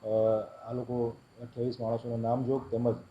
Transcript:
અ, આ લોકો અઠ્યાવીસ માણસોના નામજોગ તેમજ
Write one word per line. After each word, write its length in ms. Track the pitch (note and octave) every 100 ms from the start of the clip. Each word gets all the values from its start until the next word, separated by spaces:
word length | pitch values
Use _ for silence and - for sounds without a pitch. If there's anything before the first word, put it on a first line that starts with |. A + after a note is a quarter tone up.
| G#2+
અ, 0 | A2 A2 A2 G#2+ - -
આ 60 |
લોકો 440 | A#2+ A#2+ B2 A#2 A#2 - -
અઠ્યાવીસ 380 | A#2+ B2 B2 A#2
માણસોના 380 | A2+ A2+ A#2+ A#2
નામજોગ 540 | A2+ B2 B2+ C3+ C3+
તેમજ 240 | A2+ A#2+ A2 -